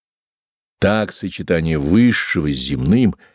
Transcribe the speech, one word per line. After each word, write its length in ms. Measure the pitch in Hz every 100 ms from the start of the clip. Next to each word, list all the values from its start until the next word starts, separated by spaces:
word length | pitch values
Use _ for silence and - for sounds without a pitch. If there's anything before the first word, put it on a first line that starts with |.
| _ _ _ _ _ _ _ -
Так 320 | 95 107 104
сочетание 640 | - 98 - 90 85 80 80
высшего 760 | 71 104 120 113 - 90 76
с 40 | 67
земным 600 | 64 67 67 113 113 - _